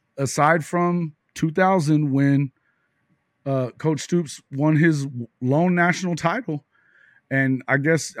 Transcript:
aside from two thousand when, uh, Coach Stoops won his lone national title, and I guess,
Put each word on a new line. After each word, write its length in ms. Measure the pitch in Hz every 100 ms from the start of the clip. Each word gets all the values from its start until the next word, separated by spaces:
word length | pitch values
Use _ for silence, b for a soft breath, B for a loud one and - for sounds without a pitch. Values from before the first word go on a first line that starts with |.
| _ -
aside 460 | 135 - 151 170
from 500 | 147 175 175 175 160 - _
two 160 | - 160
thousand 600 | 156 185 190 147 151 147
when, 420 | 135 139 139 139 - _ _ _ _ _ _ _ _ 135
uh, 240 | 135 123 -
Coach 220 | 156 147
Stoops 420 | - 175 151 - _
won 240 | 135 151 151
his 300 | 170 147 139 123 117 _
lone 340 | 127 143 180
national 420 | 175 175 175 185 165
title, 500 | 170 214 233 143 - b b b b b -
and 320 | 135 135 131 -
I 120 | 139
guess, 360 | 147 165 - -